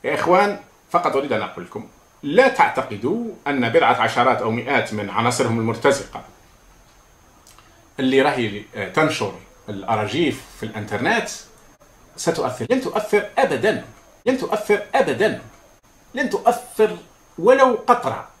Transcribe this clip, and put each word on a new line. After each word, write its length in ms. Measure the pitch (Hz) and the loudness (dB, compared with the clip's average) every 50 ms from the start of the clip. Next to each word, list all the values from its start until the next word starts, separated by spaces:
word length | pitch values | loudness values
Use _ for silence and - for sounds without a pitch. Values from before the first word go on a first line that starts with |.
| - | -4
يا 100 | 127 - | -4 -4
إخوان، 460 | - - 165 180 185 208 202 202 - - _ _ _ _ _ | -2 2 2 4 4 4 0 -2 -6 -12 _ _ _ _ _
فقط 260 | - 170 - 147 139 | -2 -2 0 0 -2
أريد 160 | 139 147 139 | -2 -2 0
أن 100 | 117 107 | -2 -2
أقول 220 | 101 - - - 90 | -4 -6 -10 -14 -16
لكم، 240 | - - - - - - _ _ _ _ _ | -12 -14 -14 -14 -14 -20 _ _ _ _ _
لا 260 | - 143 156 214 269 262 | -8 2 4 4 4 4
تعتقدوا 840 | - - - - - - - - 107 98 104 135 196 233 240 226 180 - _ | 4 2 0 2 2 -4 -6 -6 -8 -4 -2 -2 -2 -2 -4 -8 -10 -10 _
أن 220 | 143 139 135 120 113 | -4 -2 0 0 2
بضعة 260 | 117 165 139 - 127 | 4 4 4 4 2
عشرات 480 | 120 113 - - 123 123 131 120 - | 2 0 -2 0 2 2 2 2 0
أو 80 | 107 110 | -2 -2
مئات 440 | 113 120 120 135 143 120 107 - 110 | -4 -4 -2 0 0 0 0 -2 -6
من 160 | 104 101 98 | -6 -6 -4
عناصرهم 480 | 92 110 117 123 123 - 131 117 113 117 | -4 0 0 0 0 0 0 0 0 0
المرتزقة 680 | 110 113 113 - - 139 139 - - - - - - - - _ - _ _ _ _ - - _ _ _ _ _ _ _ _ _ _ _ _ _ _ - - - - - _ _ _ _ _ - | 0 -2 -4 2 2 2 2 2 -4 -10 -14 -16 -16 -16 -20 _ -20 _ _ _ _ -20 -20 _ _ _ _ _ _ _ _ _ _ _ _ _ _ -20 -20 -20 -20 -20 _ _ _ _ _ -2
اللي 220 | 135 131 135 135 | 0 4 4 4
راهي، 400 | 131 - - 131 117 107 101 104 98 - - | 4 4 2 0 -2 -2 -4 -8 -14 -12 -10
آه، 140 | 104 101 92 | -8 -8 -4
تنشر 460 | - 156 156 151 - - 113 98 90 90 - - - - - - | 0 0 0 0 0 -2 -6 -6 -6 -12 -20 -20 -20 -20 -14 -12
الأراجيف 760 | 104 98 95 92 113 107 104 98 98 156 175 139 113 - - - - - | -12 -10 -4 -2 -2 -2 -2 -4 0 0 0 0 -2 -4 -12 -20 -16 -12
في 60 | - | -12
الإنترنت 640 | 110 - 107 104 - 104 101 127 170 226 233 - - - - - - - - _ - _ _ - _ _ _ - - _ | -10 -10 -10 -8 -6 -6 -2 0 0 0 0 -2 -6 -10 -14 -16 -20 -20 -20 _ -20 _ _ -20 _ _ _ -20 -20 _
ستؤثر. 500 | - - 170 - 156 - 127 120 - 120 - | -4 -4 -2 -2 -2 -4 -4 -4 -6 -2 -2
لن 100 | 240 262 | -2 -2
تؤثر 480 | 262 - - 220 208 - - 202 196 - - - | -2 -2 -4 -4 -2 0 0 0 0 0 0 0
أبدًا. 460 | 269 - 151 120 117 214 - - - - - - - - - _ _ | 2 2 2 0 0 0 0 0 -6 -14 -20 -20 -20 -20 -20 _ _
لن 120 | 233 269 - | -2 -2 0
تؤثر 440 | 175 - 208 208 - - 208 202 - - - | -2 -4 -4 -4 0 0 0 0 0 -2 0
أبدًا. 480 | 269 - 160 127 117 196 214 - - - - - - _ _ _ _ _ _ _ _ _ _ - | 2 2 2 2 0 0 0 0 -2 -12 -20 -20 -20 _ _ _ _ _ _ _ _ _ _ -6
لن 160 | 247 - 233 | -4 -4 -2
تؤثر 680 | - - - 233 - - - - - - 214 196 175 - - - _ _ _ _ _ - | -2 2 2 2 2 2 -6 -12 0 2 2 2 2 -6 -14 -20 _ _ _ _ _ 2
ولو 400 | 165 220 262 262 262 254 240 - - | 6 6 8 8 6 4 4 0 2
قطرة. 420 | - 208 202 - - - - - - - _ | 2 2 2 2 -4 -6 -6 -10 -16 -20 _